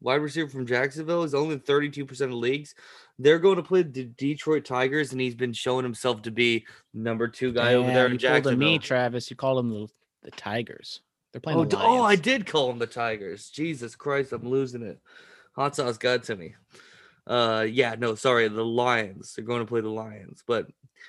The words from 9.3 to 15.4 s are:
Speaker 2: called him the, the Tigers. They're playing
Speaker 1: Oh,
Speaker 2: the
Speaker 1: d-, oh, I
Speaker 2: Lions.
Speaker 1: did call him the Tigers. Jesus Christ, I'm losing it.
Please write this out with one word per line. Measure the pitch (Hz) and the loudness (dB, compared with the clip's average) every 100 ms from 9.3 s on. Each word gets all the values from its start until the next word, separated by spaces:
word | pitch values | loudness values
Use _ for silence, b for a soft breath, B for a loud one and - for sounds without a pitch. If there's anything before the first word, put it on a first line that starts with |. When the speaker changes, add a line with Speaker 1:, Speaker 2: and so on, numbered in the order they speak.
| 123 | -4
Speaker 2:
called | 135 131 | 0 0
him | 120 | 0
the, | 107 107 _ _ _ | -6 -10 _ _ _
the | - | -20
Tigers. | - 101 113 117 - - - _ _ _ | -12 -6 -6 -6 -12 -16 -16 _ _ _
They're | 123 | -12
playing | 160 156 | 0 0
Speaker 1:
Oh, | 151 | 2
Speaker 2:
the | |
Speaker 1:
d-, | 196 | 4
oh, | 220 254 | 4 6
I | |
Speaker 2:
Lions. | 220 196 | 4 4
Speaker 1:
did | 180 262 185 | 4 0 0
call | 156 127 | 0 0
him | 120 | -2
the | 113 | -6
Tigers. | 123 117 107 98 98 - | -4 -4 -4 -8 -12 -12
Jesus | - 165 139 117 - | -8 -6 -6 -10 -8
Christ, | 143 139 135 | -4 -2 -2
I'm | 117 120 | -8 -2
losing | 135 131 120 | -2 -2 -8
it. | 107 - _ B B B | -12 -14 _ B B B